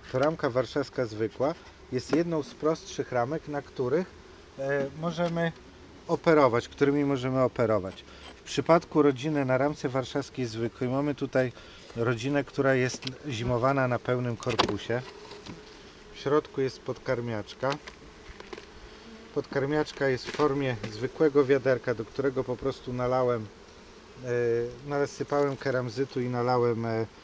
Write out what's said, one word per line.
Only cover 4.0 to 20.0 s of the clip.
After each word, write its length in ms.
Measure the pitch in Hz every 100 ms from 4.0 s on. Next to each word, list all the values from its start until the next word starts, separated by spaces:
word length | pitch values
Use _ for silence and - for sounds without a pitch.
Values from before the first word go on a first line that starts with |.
| 185 - - - - -
e, 260 | 139 143 139 143
możemy 500 | 165 160 170 170 165 - - - - - -
operować, 640 | 165 170 156 131 117 -
którymi 360 | - 139 143
możemy 360 | 143 139 131 131
operować. 640 | 127 - 113 107 95 - - - - -
W 60 |
przypadku 580 | - - 131 170 - 160
rodziny 440 | 143 131 151 147
na 120 | 131 127
ramce 320 | 143 147 143
warszawskiej 560 | 131 120 143 139 -
zwykłej 440 | 120 113 117 - 123
mamy 260 | 135 147
tutaj 360 | 139 139 135 127 - - - - 117
rodzinę, 460 | 117 117 131 143
która 320 | 139 - 135
jest 280 | 131 127 - - 131 151
zimowana 580 | 113 120 120 131 139 127
na 120 | 120
pełnym 380 | - 123 123 117
korpusie. 640 | 127 113 - 104 - 120 127 - - - - - - - - - -
W 60 | -
środku 420 | 139 151 - -
jest 180 | 131 -
podkarmiaczka. 960 | - 123 - 120 120 110 101 - 131 147 - - - - - - - - - - - - - - -
Podkarmiaczka 720 | 147 - 139 139 151 151 -